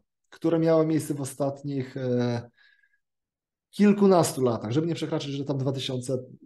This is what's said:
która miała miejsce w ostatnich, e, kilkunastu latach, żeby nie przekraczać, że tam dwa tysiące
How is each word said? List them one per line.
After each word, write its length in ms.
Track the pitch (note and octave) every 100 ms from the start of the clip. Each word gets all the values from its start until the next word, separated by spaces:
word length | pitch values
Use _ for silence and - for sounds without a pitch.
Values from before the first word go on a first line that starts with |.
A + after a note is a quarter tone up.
| _ _ _
która 300 | - E3 E3
miała 260 | E3 D#3+
miejsce 300 | D#3+ D#3 D3+
w 60 | C#3+
ostatnich, 760 | C3 - C#3 C#3 D3 C#3 B2+ C#3
e, 540 | B2+ B2 B2 A#2+ - _ _ _ _ _ _ _ _ _ _ _ _
kilkunastu 720 | - G#3 G3+ G3 F#3 C3+ -
latach, 300 | B2+ A2+ A2
żeby 140 | C3 E3+
nie 80 |
przekraczać, 360 | D#3+ D#3 D#3 C#3+
że 140 | C#3
tam 140 | C#3+ C#3
dwa 140 | C3
tysiące 460 | C3 - B2+ B2 B2+ - -